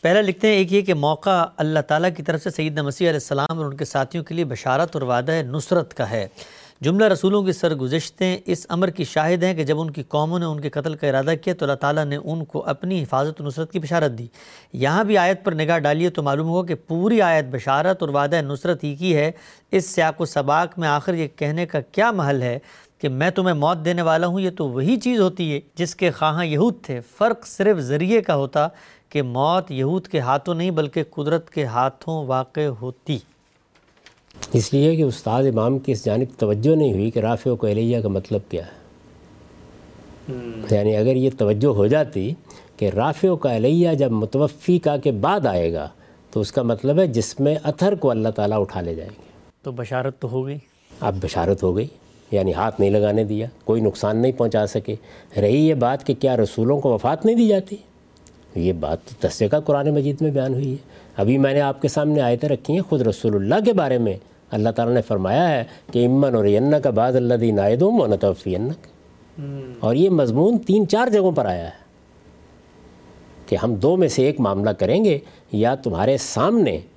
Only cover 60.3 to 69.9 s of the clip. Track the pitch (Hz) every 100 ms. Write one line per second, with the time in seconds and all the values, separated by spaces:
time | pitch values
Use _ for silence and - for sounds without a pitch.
60.3 | 139 131 131 139 135 - - - - 101
61.3 | 135 135 143 143 135 139 - 151 151 123
62.3 | 120 151 131 - 165 185 147 113 98 117
63.3 | 104 98 180 214 196 143 127 110 95 -
64.3 | - _ 107 110 113 113 120 - 104 95
65.3 | 127 175 139 113 - - 123 123 135 139
66.3 | 117 101 101 135 151 135 110 123 127 123
67.3 | 120 117 104 98 120 185 233 120 98 101
68.3 | 95 - 92 120 165 - - - - -
69.3 | - 143 139 131 120 113